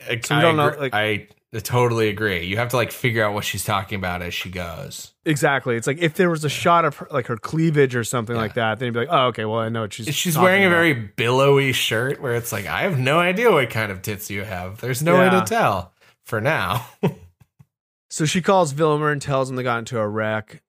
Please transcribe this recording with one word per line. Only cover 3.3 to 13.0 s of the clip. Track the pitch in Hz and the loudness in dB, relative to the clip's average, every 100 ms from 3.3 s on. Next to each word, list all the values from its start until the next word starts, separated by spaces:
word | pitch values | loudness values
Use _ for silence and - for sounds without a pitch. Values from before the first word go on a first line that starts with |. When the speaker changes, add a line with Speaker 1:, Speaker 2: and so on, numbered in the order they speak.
Speaker 1:
what | 104 | 0
she's | - 98 | -4 -6
talking | - 101 95 101 | -2 -2 -2 -6
about | 92 87 | -4 -6
as | 87 | -6
she | - 92 | -8 -8
goes. | 90 85 80 92 - - _ | -10 -10 -10 -14 -16 -18 _
Speaker 2:
Exactly. | 165 147 156 135 131 117 | -2 0 2 0 -2 -2
It's | 143 | -2
like | 147 | -2
if | 165 - | -2 2
there | 175 | 0
was | 160 | 2
a | 151 | -2
shot | - 175 170 | 0 2 4
of | 160 - | 2 -2
her, | 180 | -6
like, | 143 - | -6 -4
her | 117 | -8
cleavage | - 160 165 147 135 123 | -4 0 2 4 2 2
or | |
something | 110 123 110 117 | -2 -4 -4 -4
Speaker 1:
Yeah. | |
Speaker 2:
like | 107 | -2
that, | 120 110 107 | -2 -2 -2
then | 123 | -4
you'd | |
be | 117 | -4
like, | 139 | 0
"Oh, | 160 127 | 2 0
okay, | 113 110 | 0 -4
well, | 113 | -2
I | 113 | -2
know | 113 | -4
what | 104 | -6
she's | - 113 | -6 -6
Speaker 1:
She's | 147 180 | -4 -2
Speaker 2:
talking | 151 | 4
Speaker 1:
wearing | 185 196 | 4 6
a | 190 | 4
Speaker 2:
about." | 170 | 4
Speaker 1:
very | 170 | 4
billowy | 123 104 - 117 131 139 139 135 | 2 -4 -2 2 4 6 4 2
shirt | 117 - 110 127 - | 0 0 0 -2 -4
where | 135 | -4
it's | 120 117 | -4 -4
like, | 107 87 | -6 -4
I | 87 | -2
have | 185 | 0
no | 139 | 0